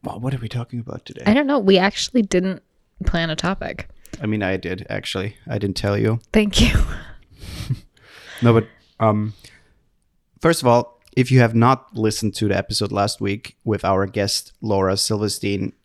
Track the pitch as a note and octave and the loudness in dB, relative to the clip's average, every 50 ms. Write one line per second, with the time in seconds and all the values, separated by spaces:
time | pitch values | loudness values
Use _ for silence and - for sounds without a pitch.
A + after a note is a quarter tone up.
0 | - - - G2+ A#2 C3 C3 C3 A#2 G#2+ - B2 A#2 _ - A#2+ A2+ - - - | -10 -12 -10 -6 -6 -6 -6 -6 -8 -8 -8 -8 -8 _ -10 -12 -10 -10 -12 -14
1 | _ - - - - - G#3+ C4+ D4 C4+ C#4+ C#4 G3+ F#3+ G3 F#3 F3+ G3 - - | _ -16 -18 -4 0 2 2 2 2 2 0 0 4 4 4 6 4 2 0 -2
2 | - - - B3+ A3 G3 - F3+ F3+ F#3+ F#3 - _ _ _ _ _ _ _ _ | -8 -2 0 0 0 2 0 0 0 0 -6 -8 _ _ _ _ _ _ _ _
3 | F#3 - - E3+ E3 E3 D#3 - - E3+ G3 - - - - - - - - - | -2 -2 0 0 -2 -2 -4 -4 -4 -4 -4 -4 -6 -10 -10 -10 -14 -16 -18 -20
4 | - - - - - G#2+ G#2+ G#2+ G2+ F#2 F#2+ F#2 - E2+ F#2 F#2 - - - G#2 | -20 -18 -14 -6 -4 -2 -2 0 0 0 -2 -2 -4 -6 -8 -8 -8 -8 -8 -8
5 | - - - G2 F#2 G#2+ - _ _ - - G#2 G2+ G2+ F#2 - - G#2 G2+ G#2 | -8 -6 -6 -6 -6 -6 -8 _ _ -8 -6 -4 -2 -2 -4 -2 -2 0 0 2
6 | A2 A2 A2+ A#2 _ _ - A3 G#3 G#3 - - - B3 - - - - - - | 0 0 0 -2 _ _ 2 2 2 2 4 4 4 4 6 4 2 2 -2 -10
7 | - - - - - _ - - - - - - - - B2+ - - _ _ _ | -12 -16 -20 -20 -20 _ -20 -18 -16 -14 -12 -12 -6 -6 -6 -8 -8 _ _ _
8 | _ - - - - - - - - A#2 A#2 A2+ A2 - _ _ _ _ _ _ | _ -20 -20 -20 -20 -20 -10 0 4 4 4 4 4 0 _ _ _ _ _ _
9 | A2+ A2 G#2+ G#2+ G#2+ G#2+ G#2+ _ _ - _ _ _ _ _ _ _ _ _ _ | 2 2 2 2 -2 -4 -8 _ _ -20 _ _ _ _ _ _ _ _ _ _
10 | _ _ _ _ _ _ _ _ - D#3 E3 D#3+ - B2+ A#2 A#2+ B2 - _ _ | _ _ _ _ _ _ _ _ 0 2 2 2 4 4 4 4 4 0 _ _
11 | _ _ _ - B2+ B2 C3 C3 A#2+ A2+ A2 A2+ A2+ B2 C3+ C3+ - _ - - | _ _ _ 0 0 4 6 6 6 6 4 4 4 4 4 2 -2 _ -6 -2
12 | A2 A2 G#2 - - G#2+ G2 - A2 G#2 F#2+ F#2+ G2 - G#2+ - G#2+ G2 G2 G2+ | -2 0 0 0 -4 -6 -4 -2 -2 0 0 0 -2 -4 -4 -4 -4 -2 0 0
13 | G2+ G#2+ - - F#2+ G2+ G2 G#2+ _ - _ _ _ A#2 G#2+ G2+ - F#2 G2 F#2+ | 0 0 -2 -4 -4 -4 -4 -6 _ -16 _ _ _ -4 -4 -2 0 0 0 2
14 | G2 G2 - G#2+ G2+ G2 - - - - _ _ - A2 G#2 G2 F#2+ F#2+ F#2+ G2 | 0 -2 -2 -2 -2 -2 -2 -4 -6 -10 _ _ -4 -2 0 2 2 2 0 0
15 | - - A2 G#2 G#2+ G#2 G2 - - G2+ G2 G2 F#2+ F#2+ - _ | -2 -2 -2 -2 -2 -2 -4 -4 -4 -4 -4 -2 -4 -6 -8 _